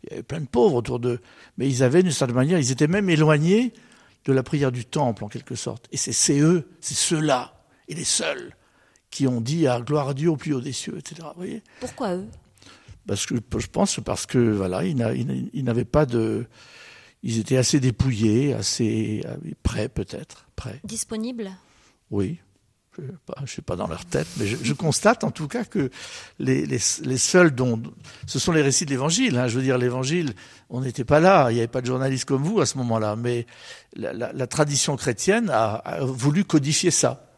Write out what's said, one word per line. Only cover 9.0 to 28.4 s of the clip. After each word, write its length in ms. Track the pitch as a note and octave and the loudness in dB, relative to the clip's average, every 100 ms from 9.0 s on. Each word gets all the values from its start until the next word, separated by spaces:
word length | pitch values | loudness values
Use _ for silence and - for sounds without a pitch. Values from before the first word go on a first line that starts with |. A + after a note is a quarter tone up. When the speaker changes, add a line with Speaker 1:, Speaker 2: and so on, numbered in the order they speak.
| _ | _
Speaker 1:
qui 160 | - C3+ | -2 0
ont 140 | B2 | 0
dit 260 | A2+ E3 C#3+ | -2 2 2
à 140 | A#2+ | 2
gloire 260 | A#2+ D3+ C3+ | 0 -2 -2
à 60 | |
Dieu 160 | C3+ E3 | 0 0
au 80 | D3+ | 0
plus 160 | D#3+ | -2
haut 80 | C3+ | -4
des 100 | C3 | -4
cieux, 260 | B2 - F3 | -8 -10 -12
et 80 | - | -14
cetera. 260 | - D#3 | -16 -16
Vous 100 | E3+ | -12
voyez ? 200 | F#3+ A3 _ - | -10 -12 _ -14
Speaker 2:
Pourquoi 340 | B3 - A3+ F3+ | -14 -6 -4 -4
eux ? 120 | G#3+ - _ _ - - - - - | -8 -18 _ _ -20 -20 -20 -16 -6
Speaker 1:
Parce 200 | G#2 - | -4 -2
que, 100 | A#2+ | -4
je 320 | - A2 - | -4 -6 -4
pense, 320 | - G3 - | 0 0 0
parce 260 | G#2+ - - | -4 -6 0
que, 120 | C3 | 2
voilà, 480 | A2+ G#2 F#2 F#2 F3+ | 4 2 0 -2 -2
ils 100 | C3+ | 0
n'a-, 180 | A2+ | 0
ils, 360 | B2+ A#2+ B2+ - | -2 -4 -4 -6
ils 120 | - B2+ | -4 -2
n'avaient 180 | A#2 | -2
pas 220 | - D3 D3 | 2 2 2
de, 420 | A#2+ A2 A2 A#2+ - - - - - - _ | 2 0 -2 -6 -16 -20 -20 -20 -20 -20 _
ils 160 | - A2+ | -4 -2
étaient 200 | G#2+ C3 | 2 2
assez 240 | B2 D3 | 4 4
dépouillés, 720 | B2+ A2+ C3 G#2+ A2 A2 C#3+ | 2 2 0 2 4 4 2
assez, 720 | A2 G2+ - A2 A2 A2 G#2+ - | 0 -2 0 0 0 -2 -4 -6
euh, 100 | - - - | -10 -10 -6
prêts 280 | - A#2+ G#2+ | -4 -4 -4
peut-être, 580 | - F#2+ - - - _ - | -6 -8 -10 -14 -20 _ -14
prêts. 240 | - G#2 G3 | -14 -12 -10
Speaker 2:
Disponibles ? 680 | A3 - A3 A#3 A#3+ G3 F#3 _ _ _ _ _ | -10 -8 -6 -6 -8 -10 -12 _ _ _ _ _
Speaker 1:
Oui. 280 | G2+ G2 E3+ _ _ _ _ _ - | -4 -4 -6 _ _ _ _ _ -14
Je 40 | |
sais 100 | C3+ F3 - | -14 -14 -14
pas, 80 | - C#3 | -10 -10
je 60 | |
suis 100 | - | -10
pas 140 | - F2+ | -8 -6
dans 100 | F#2 | -6
leur 200 | E2 - | -8 -4
tête, 200 | C#3 D#3+ - | -4 -4 -4
mais 100 | G2+ | -4
je, 100 | A2+ | -2
je 140 | - | -4
constate 500 | D3 E3 - G#3 A#3 | -2 -2 2 2 2
en 60 | - | -2
tout 180 | - D3+ | -4 -6
cas 180 | A#3+ G#3+ | -6 -4
que 260 | G3+ C3 - - - - - | -2 -4 -6 -16 -16 -18 -6
les, 260 | C3 C3 C#3+ | 0 0 0
les, 140 | B2+ - - | -2 -2 -2
les 140 | C3+ B2+ | -2 -2
seuls 320 | - F#3 E3+ | 4 6 6
dont, 280 | B2+ B2+ A2+ A#2 - - - - | 4 0 0 -6 -16 -20 -18 -6
ce 140 | |
sont 120 | C3+ | -2